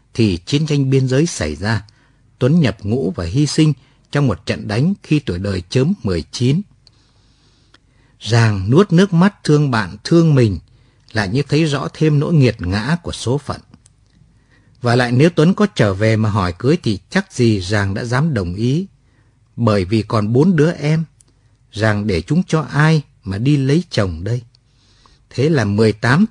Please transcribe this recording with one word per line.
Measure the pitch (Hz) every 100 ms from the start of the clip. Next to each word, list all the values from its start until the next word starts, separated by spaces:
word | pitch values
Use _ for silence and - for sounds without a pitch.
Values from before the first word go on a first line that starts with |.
| _
thì | - 110 85 -
chiến | 147 156
tranh | 147 135
biên | 135 131
giới | 131 170
xảy | - 78 76
ra. | 101 107 - _ _ _ _ -
Tuấn | 127 170
nhập | 127 -
ngũ | 98 123 165 156
và | 85
hy | 117 147
sinh | - 156 147 _ _ _
trong | 143 139
một | 110 -
trận | 113 113
đánh | 104 160 202
khi | - 151
tuổi | - 90
đời | 101 92 -
chớm | 127 143 202
mười | 101 87 -
chín. | - 123 160 - _ _ _ _ _ _ _ _ _ _ _ _ _ _ _
Giàng | 104 117 113 101 95
nuốt | 143 208
nước | 165 196
mắt | 165 196 -
thương | - 147 147
bạn | 113 92 101
thương | - 170 165 135
mình, | 113 87 - _ _ _ _
lại | 110 98
như | 127 143
thấy | 143 160
rõ | 139 160
thêm | - 156 147
nỗi | 147
nghiệt | 160 127 -
ngã | 85 101 113 170
của | -
số | - 113 143
phận. | - - - - _ _ _ _ _ _ _ _ _ _
Và | 120 120
lại | 123
nếu | 123 165
Tuấn | 160 160
có | 196 208 -
trở | 107
về | 95 110 110
mà | 110
hỏi | 104 90 85
cưới | 123 170
thì | 117 98 -
chắc | 190 -
gì | - 117 104
Giàng | 90 107 98
đã | 107
dám | 120 127 165
đồng | 120 87 92
ý, | 120 147 190 _ _ _ _ _ _ -
bởi | 117 101 90
vì | 110
còn | 101 113 104
bốn | 120 170 165
đứa | 156
em. | 143 147 160 160 _ _ _ _ _ _
Giàng | 101 110 101 107
để | -
chúng | - 151 180
cho | 160
ai | 143 143 156 160 - _
mà | 95 95
đi | 131 147
lấy | 135 156 -
chồng | - 95 82
đây? | 98 120 - _ _ _ _ _ _ _ _
Thế | - 143
là | 151 104
mười | 101 110
tám | 104 117 147 220